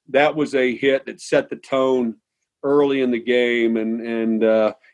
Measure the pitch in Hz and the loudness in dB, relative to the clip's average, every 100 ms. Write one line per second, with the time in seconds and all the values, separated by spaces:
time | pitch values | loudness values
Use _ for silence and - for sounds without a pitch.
0 | - 131 151 156 139 131 127 110 139 135 | -4 0 0 0 -2 0 -2 0 0 0
1 | - - - 147 - 113 - 135 131 127 | -4 -16 -2 -2 -2 -8 -6 -2 0 0
2 | 117 107 _ _ _ _ 139 143 143 139 | -2 -6 _ _ _ _ -2 2 2 0
3 | 127 120 120 123 120 120 117 113 110 113 | 0 -2 0 0 2 2 0 0 -2 -4
4 | 117 113 113 110 110 110 107 - _ | -4 -4 -2 0 2 2 2 -2 _